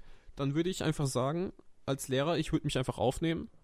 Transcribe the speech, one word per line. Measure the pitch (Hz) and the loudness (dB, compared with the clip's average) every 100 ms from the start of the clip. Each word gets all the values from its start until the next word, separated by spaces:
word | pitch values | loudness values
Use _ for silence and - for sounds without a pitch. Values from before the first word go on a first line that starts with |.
| - - - - | -18 -18 -14 -4
Dann | 139 147 | 0 0
würde | 175 | 0
ich | - | 0
einfach | 156 156 139 | 0 0 0
sagen, | 123 131 170 190 - - - - | 0 0 0 -4 -6 -18 -8 -4
als | 135 - | -4 0
Lehrer, | 131 147 156 | 0 2 0
ich | - | 2
würde | 160 147 | 0 2
mich | 131 | 0
einfach | 127 - | 0 2
aufnehmen. | 113 - 165 165 - - | 2 2 0 -2 -6 -12